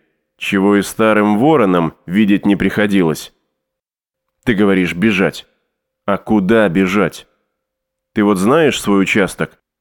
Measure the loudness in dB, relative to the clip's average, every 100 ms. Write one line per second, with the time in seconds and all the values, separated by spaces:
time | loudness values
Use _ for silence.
0 | _ _ _ -12 -4 0 2 0 -2 -2
1 | 0 2 2 2 2 2 2 0 -2 -6
2 | -4 0 2 0 0 0 -2 -2 0 0
3 | 0 -4 -10 _ _ _ _ _ _ _
4 | _ _ _ _ -4 0 2 2 -2 -2
5 | 0 0 -2 -4 -18 _ _ _ _ _
6 | -6 -4 0 0 2 2 2 0 0 0
7 | -2 -6 -20 _ _ _ _ _ _ _
8 | _ 0 0 2 2 2 0 -2 -2 0
9 | 0 0 -2 -4 -10 _ _ _